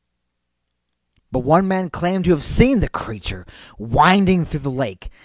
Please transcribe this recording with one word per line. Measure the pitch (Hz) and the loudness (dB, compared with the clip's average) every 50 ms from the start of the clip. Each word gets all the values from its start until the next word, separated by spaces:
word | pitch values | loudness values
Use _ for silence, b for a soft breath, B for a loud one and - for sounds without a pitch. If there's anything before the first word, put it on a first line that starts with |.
| _ _ _ _ _ _ _ _ _ _ _ _ _ _ _ _ _ _ _ _ _ _ _ _ _ _ | _ _ _ _ _ _ _ _ _ _ _ _ _ _ _ _ _ _ _ _ _ _ _ _ _ _
But | - 131 | -6 -4
one | 120 135 156 175 196 190 | 0 2 2 2 2 0
man | 190 185 190 170 | -2 -2 -4 -6
claimed | - - 165 175 190 190 170 | -6 -4 -4 -2 -2 0 0
to | 175 | 2
have | 175 147 131 | 0 0 0
seen | - - - 233 262 277 214 | 0 4 4 4 6 4 2
the | 147 - | 0 -2
creature | - - - - 113 101 - - 98 90 90 B B B B B B B | -4 -6 -8 -10 -10 -10 -8 -10 -10 -10 -12 B B B B B B B
winding | 104 117 117 135 147 175 185 202 196 180 190 180 160 | -8 -2 2 4 4 4 4 4 4 2 2 0 0
through | - - 147 | -2 -6 -6
the | 135 143 | -6 -4
lake, | 127 127 135 107 92 - - - b b b | -4 -4 -4 -4 -6 -10 -14 -18 b b b